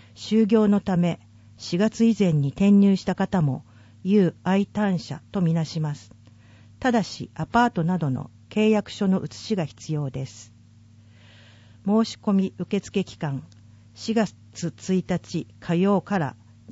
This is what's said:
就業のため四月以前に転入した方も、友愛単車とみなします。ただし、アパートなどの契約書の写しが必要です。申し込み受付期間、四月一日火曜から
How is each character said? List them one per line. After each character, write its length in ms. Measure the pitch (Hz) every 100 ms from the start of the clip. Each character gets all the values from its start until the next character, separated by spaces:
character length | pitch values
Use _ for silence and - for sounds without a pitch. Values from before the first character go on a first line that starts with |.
| - -
就 300 | - 214 220
業 240 | 220 214
の 100 | 202
た 160 | - 175
め 240 | 175 160 - - - -
四 180 | - 180
月 280 | 220 - 226
以 100 | 214
前 160 | 190
に 160 | 156 139
転 220 | - 196
入 240 | 202 196 190
し 80 |
た 120 | - 180
方 260 | 190 190
も、 240 | 147 127 - - - -
友 320 | 185 208 175 -
愛 220 | - 196 202
単 320 | - 208 175
車 240 | - - -
と 80 | 202
み 120 | 170
な 120 | 165 160
し 160 | 170
ま 120 | 156
す。 200 | 143 - - - - - - - -
た 140 | 254
だ 100 | 240
し、 260 | 180 - - -
ア 100 | 160
パ 200 | 233 240
ー 40 |
ト 140 | 180
な 140 | 165 180
ど 120 | 151
の 220 | 127 - - -
契 200 | - 214
約 200 | 214 202
書 180 | - 196
の 100 | 190
写 180 | - -
し 180 | - 202
が 80 | 156
必 280 | - -
要 160 | 156 143
で 160 | 135 135
す。 280 | - - - - - - - - - - - - - - - -
申 200 | 214 226
し 120 | -
込 100 | -
み 220 | 196 190 -
受 220 | 175 202
付 240 | - 196
期 140 | 185 -
間、 260 | 156 135 147 - - - -
四 200 | - -
月 200 | 226 208 - - - 170 - -
一 100 | 185 -
日 420 | 180 - 170 - -
火 160 | - 170
曜 240 | 196 202
か 200 | - 202
ら 180 | 139 - - - -